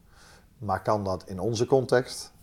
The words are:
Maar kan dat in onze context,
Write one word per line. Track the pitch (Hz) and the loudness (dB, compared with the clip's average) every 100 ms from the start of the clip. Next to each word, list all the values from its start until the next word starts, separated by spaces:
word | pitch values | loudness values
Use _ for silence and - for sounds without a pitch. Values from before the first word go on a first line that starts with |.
| _ - - - - - | _ -20 -20 -20 -20 -10
Maar | 104 95 | -4 -2
kan | - 107 | 0 0
dat | 95 90 - | 0 -6 -6
in | 92 | -6
onze | 104 113 120 | -4 -2 2
context, | 135 120 127 131 - - - | 2 4 2 2 -8 -16 -20